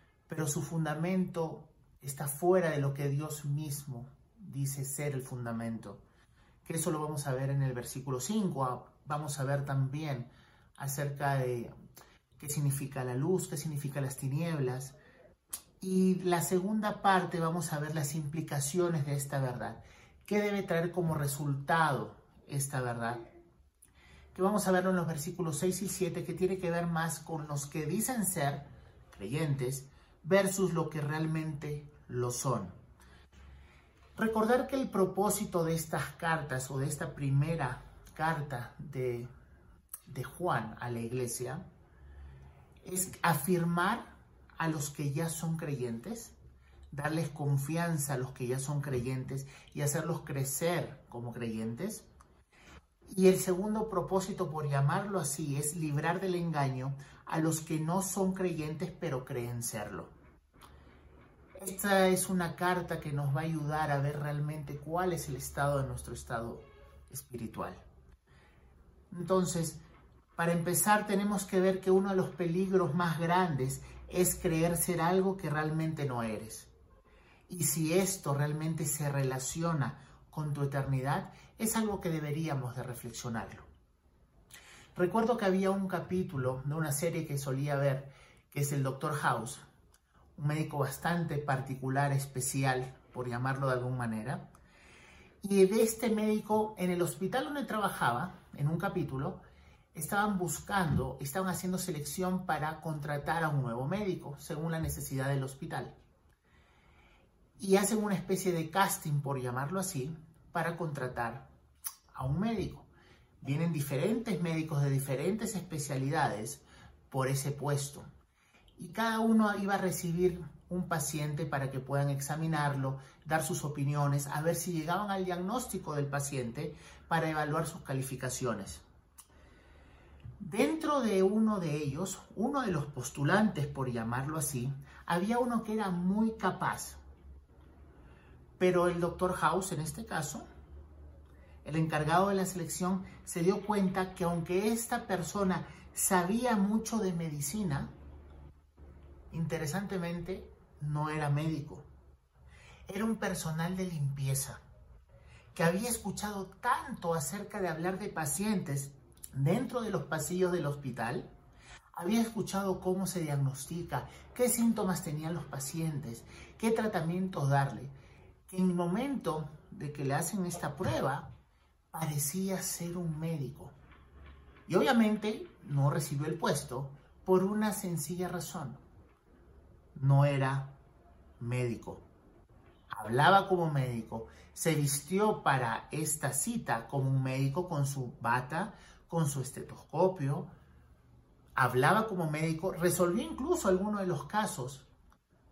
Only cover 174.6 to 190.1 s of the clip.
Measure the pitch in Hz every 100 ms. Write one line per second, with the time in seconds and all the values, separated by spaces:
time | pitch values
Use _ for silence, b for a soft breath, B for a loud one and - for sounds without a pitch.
174.6 | - 185 277 233 214 208 214 - - -
175.6 | - 143 139 170 - 139 156 170 233 160
176.6 | - 131 139 B B - - 185 196 214
177.6 | 214 196 180 160 147 175 180 175 - 165
178.6 | 135 139 - - - _ _ - - -
179.6 | - - - - 135 139 143 135 135 135
180.6 | - - - - - - - - 120 123
181.6 | 123 107 87 82 - - - - - -
182.6 | - - - - - 123 160 196 190 180
183.6 | 160 143 127 117 113 113 - B B -
184.6 | 165 147 143 - - 190 214 151 151 131
185.6 | 117 113 - 147 156 - 135 - 233 233
186.6 | - 117 - 135 135 135 131 131 139 180
187.6 | 175 151 135 135 120 - 113 127 139 160
188.6 | 214 B B B - 170 151 139 123 -
189.6 | - - - 151 185